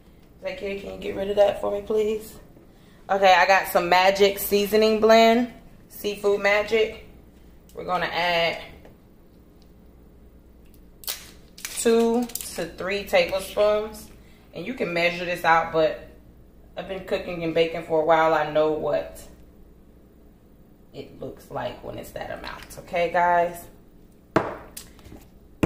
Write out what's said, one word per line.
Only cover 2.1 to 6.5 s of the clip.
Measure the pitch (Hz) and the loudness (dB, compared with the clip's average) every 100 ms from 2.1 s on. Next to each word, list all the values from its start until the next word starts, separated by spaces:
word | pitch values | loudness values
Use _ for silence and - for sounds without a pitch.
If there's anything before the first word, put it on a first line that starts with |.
| 214 - - - - - - - - - | -4 -8 -20 -20 -20 -20 -20 -20 -14 -4
Okay, | 196 190 | 4 6
I | 175 185 | 6 6
got | 190 180 | 4 4
some | 185 175 | 0 4
Magic | 180 190 190 202 196 | 4 4 4 2 2
seasoning | - 202 202 214 220 220 | -2 0 2 2 4 4
blend, | 220 226 226 233 240 - - - - | 6 6 6 4 0 -8 -20 -20 -20
Seafood | - 208 202 202 202 | -10 -8 -2 0 2
Magic. | 202 | 2